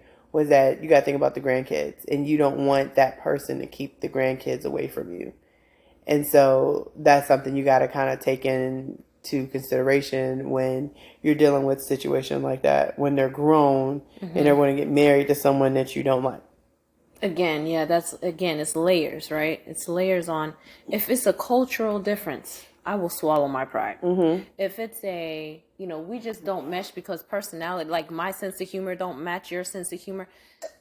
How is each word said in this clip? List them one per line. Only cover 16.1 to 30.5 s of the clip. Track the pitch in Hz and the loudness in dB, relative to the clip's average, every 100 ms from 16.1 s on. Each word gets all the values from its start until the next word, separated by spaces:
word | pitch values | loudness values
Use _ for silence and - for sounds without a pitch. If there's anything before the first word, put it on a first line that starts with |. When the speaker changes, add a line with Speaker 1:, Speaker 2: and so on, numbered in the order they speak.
| 131 | 0
Speaker 1:
like. | 131 - - _ _ _ _ _ _ _ | 0 -6 -12 _ _ _ _ _ _ _
Speaker 2:
Again, | 202 165 180 151 156 | -4 0 0 0 -2
yeah, | 165 | -2
that's, | 156 170 - - | 2 0 0 -6
again, | 180 160 180 151 | -6 -4 -2 -2
it's | 156 160 | -4 0
layers, | 175 180 147 147 - | 2 2 0 -6 -8
right? | 156 156 156 - | -4 -2 -4 -10
It's | 160 - | -12 -6
layers | 170 190 185 170 | -2 0 0 -2
on, | 160 156 - - - - | -4 -4 -8 -20 -20 -8
if | 214 - | -6 -2
it's | 254 208 | 0 0
a | |
cultural | - - 247 254 - 220 208 | -2 0 0 0 -2 -4 -2
difference, | 196 208 175 131 - - - _ - | -4 -6 -6 -12 -12 -18 -20 _ -6
I | |
will | 208 175 | -4 -4
swallow | - 156 151 139 | -2 2 2 2
my | 135 | -2
pride. | 131 110 107 - | -4 -4 -4 -4
Speaker 1:
Mm-hmm. | 180 180 165 180 - - | 0 2 2 2 -4 -6
Speaker 2:
If | 196 208 | -6 -6
it's | 226 - | -10 -10
a, | 196 175 165 156 156 160 _ - | -10 -8 -8 -10 -12 -16 _ -14
you | 185 | -12
know, | 156 | -10
we | 165 240 | -10 -10
just | 226 220 | -10 -10
don't | 196 185 139 | -8 -6 -6
mesh | 180 196 | -8 -8
because | - 175 170 | -12 -12 -12
personality, | - 202 196 165 165 180 156 | -8 -8 -8 -8 -8 -6 -4
like, | 175 - | -4 -4
my | 165 180 | -6 -6
sense | 190 196 - | -6 -10 -10
of | 185 | -10
humor | 190 190 | -8 -8
don't | 180 185 135 | -6 -8 -8
match | 170 180 - | -8 -8 -8
your | 180 | -10
sense | 180 196 175 | -8 -10 -10
of | 165 | -12
humor. | - 190 185 _ _ | -12 -14 -14 _ _